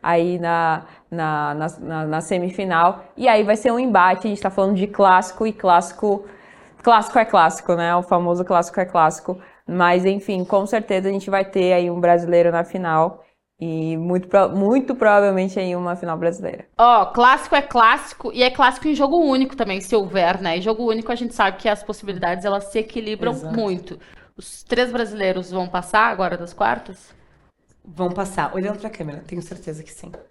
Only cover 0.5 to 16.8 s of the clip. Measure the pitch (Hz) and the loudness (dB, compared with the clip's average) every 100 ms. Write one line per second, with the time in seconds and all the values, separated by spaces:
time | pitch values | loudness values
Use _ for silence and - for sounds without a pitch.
0.5 | 170 165 160 - - _ 170 156 151 147 | 0 0 -2 -8 -20 _ -6 -4 -2 -4
1.5 | 147 156 - - 160 156 156 156 185 180 | -4 -8 -8 -10 -8 -4 -6 -4 -4 -4
2.5 | 185 190 170 175 190 - - 247 220 208 | -6 -2 2 2 2 -14 0 4 4 4
3.5 | 214 240 233 254 196 180 185 226 202 190 | 2 2 0 2 4 4 2 -2 -4 -4
4.5 | 190 196 196 202 202 196 185 185 - 220 | 0 0 0 -2 2 6 6 2 -4 -6
5.5 | 214 190 175 180 - 208 196 - - - | -2 4 4 2 -4 -2 -2 -4 -20 -20
6.5 | - - _ - 220 214 254 220 196 165 | -20 -20 _ 4 4 4 0 4 4 4
7.5 | - - 175 170 175 180 175 175 175 180 | 2 -2 -2 0 0 2 0 2 -2 2
8.5 | 180 170 - 185 180 156 160 - 185 - | 0 0 -4 -2 2 2 0 -10 -10 -12
9.5 | _ - 175 175 180 185 196 196 190 185 | _ -8 0 2 4 2 -2 -4 -6 0
10.5 | 202 202 226 214 190 190 196 190 196 196 | 0 0 -4 -2 -2 -2 -4 -2 -4 -2
11.5 | 196 180 180 175 175 175 175 170 170 170 | 0 2 2 0 0 2 2 4 4 4
12.5 | 170 170 190 175 160 165 - _ _ _ | 2 -4 -6 -2 0 0 -2 _ _ _
13.5 | _ 165 160 160 160 170 185 185 196 190 | _ -8 -6 -6 -6 -2 -4 2 2 4
14.5 | 190 202 262 262 254 214 208 202 190 190 | 2 2 0 0 0 4 4 4 2 -2
15.5 | 190 185 180 180 175 175 165 170 185 185 | -4 -4 -4 -6 -6 -6 -2 -4 -4 -10
16.5 | - - - | -12 -16 4